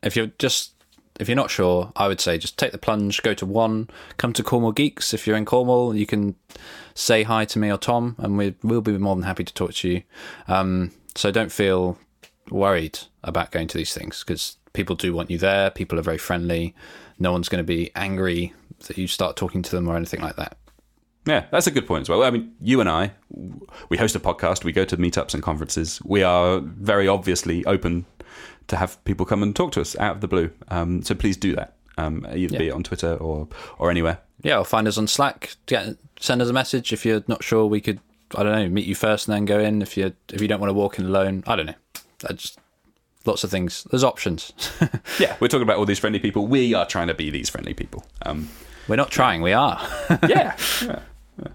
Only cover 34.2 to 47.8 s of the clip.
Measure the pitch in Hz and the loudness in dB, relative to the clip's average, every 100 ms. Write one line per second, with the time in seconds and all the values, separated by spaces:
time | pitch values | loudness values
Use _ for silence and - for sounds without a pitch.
34.2 | _ _ - 127 98 113 107 104 107 - | _ _ 0 2 2 2 2 0 -2 2
35.2 | 139 - - - - 120 101 110 - - | 0 -2 -14 -14 -2 -2 -2 -10 -18 -10
36.2 | - 123 120 127 127 131 - 110 113 110 | -2 0 2 0 0 -2 -2 -2 2 0
37.2 | - 117 - 110 107 107 107 98 _ _ | 0 -4 2 4 4 2 0 -4 _ _
38.2 | _ - 104 107 95 95 92 98 110 107 | _ 0 2 2 2 0 0 0 2 0
39.2 | - 104 104 104 107 107 95 - 95 - | 0 -2 2 2 2 0 -2 -2 -2 -4
40.2 | - 95 104 104 101 98 101 - 92 98 | -12 -4 0 0 0 2 0 0 0 2
41.2 | 95 95 - 110 78 - _ - _ _ | 2 -2 -2 -2 -2 -8 _ -20 _ _
42.2 | - 92 - - _ _ _ _ _ _ | -10 -8 -10 -14 _ _ _ _ _ _
43.2 | - 104 98 95 90 - - 131 131 - | -2 -2 -2 -2 -2 -4 -2 2 2 2
44.2 | 101 85 - - - - 165 - - - | -4 -4 -8 -10 -10 -2 -2 -2 -8 0
45.2 | 190 - 120 143 113 98 104 101 107 104 | 0 2 2 2 2 2 2 2 0 0
46.2 | 107 104 104 135 123 107 85 - 85 80 | 0 0 2 4 4 2 0 -2 -2 -2
47.2 | 78 71 - - - - | -4 -4 -6 -6 -8 -8